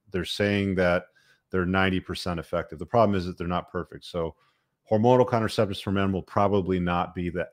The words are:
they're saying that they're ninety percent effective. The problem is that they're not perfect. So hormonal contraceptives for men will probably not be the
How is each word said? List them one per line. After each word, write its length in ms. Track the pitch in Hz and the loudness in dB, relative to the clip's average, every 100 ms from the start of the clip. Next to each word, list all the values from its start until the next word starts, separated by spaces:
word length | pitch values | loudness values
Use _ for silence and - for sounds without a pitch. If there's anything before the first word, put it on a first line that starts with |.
| _ | _
they're 140 | 95 85 | -6 -6
saying 500 | - 104 101 98 92 | -2 0 0 0 2
that 300 | 90 90 - _ _ _ _ | 2 2 -2 _ _ _ _
they're 160 | 92 90 | -2 0
ninety 360 | 95 95 92 | 2 2 0
percent 380 | - 87 - 85 | -4 -8 -6 -6
effective. 380 | 76 85 80 76 | -4 -6 -6 -10
The 80 | 87 | -2
problem 320 | 120 107 101 | 4 4 4
is 80 | 87 | -2
that 120 | 90 | -6
they're 100 | 85 | -4
not 240 | 87 - | -4 -4
perfect. 320 | 90 82 71 | -8 -10 -12
So 320 | - 87 82 - _ _ _ _ _ | -10 -6 -6 -8 _ _ _ _ _
hormonal 340 | 107 117 127 123 | 2 6 6 4
contraceptives 560 | 117 107 - 104 98 | 2 0 0 -2 -2
for 100 | - | -2
men 200 | 98 98 | 0 0
will 120 | 95 | -2
probably 560 | 80 - 101 101 90 92 | -2 0 2 2 0 0
not 360 | 87 87 87 90 | 0 -2 -2 -6
be 140 | 87 | -6
the 180 | 85 82 | -4 -6